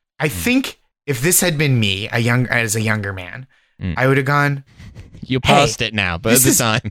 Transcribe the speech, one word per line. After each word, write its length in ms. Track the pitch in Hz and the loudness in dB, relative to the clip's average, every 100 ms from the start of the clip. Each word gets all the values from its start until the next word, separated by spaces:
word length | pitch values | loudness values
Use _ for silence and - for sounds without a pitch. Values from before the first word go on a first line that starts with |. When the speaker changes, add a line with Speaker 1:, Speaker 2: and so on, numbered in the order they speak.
| _ _ | _ _
Speaker 1:
I 80 | 151 | -4
Speaker 2:
Mm. 40 | |
Speaker 1:
think 460 | 98 143 247 262 - _ _ - | -2 0 0 0 -10 _ _ -6
if 140 | 131 | -2
this 180 | 147 180 | 2 2
had 160 | 180 147 | 2 2
been 240 | 151 127 | 2 2
me, 280 | 104 95 107 | 2 0 -2
a 60 | 120 | 0
young, 280 | 120 123 123 | 2 2 2
as 280 | 120 113 110 | 0 0 -2
a 40 | |
younger 320 | 110 107 101 | 0 -2 -4
man, 340 | 95 87 117 131 _ _ _ | -8 -12 -16 -18 _ _ _
Speaker 2:
Mm. 140 | 92 - | -6 0
Speaker 1:
I 100 | 131 | 2
would 100 | 135 | 2
have 80 | 135 | 2
gone, 360 | 147 143 139 - - - - - - | 0 0 -2 -10 -20 -20 -20 -20 -18
Speaker 2:
You're 160 | - 127 | -6 -2
Speaker 1:
"Hey, 100 | 135 | 2
Speaker 2:
past 260 | 143 143 - | 4 4 0
it 140 | 113 | -4
now, 240 | 107 95 85 | -2 -2 -2
but 120 | 110 | 0
at 20 | |
Speaker 1:
this 80 | 123 | 2
Speaker 2:
the 60 | 123 | 2
Speaker 1:
is, 80 | 285 | 2
Speaker 2:
time. 220 | 117 110 107 | 2 0 -4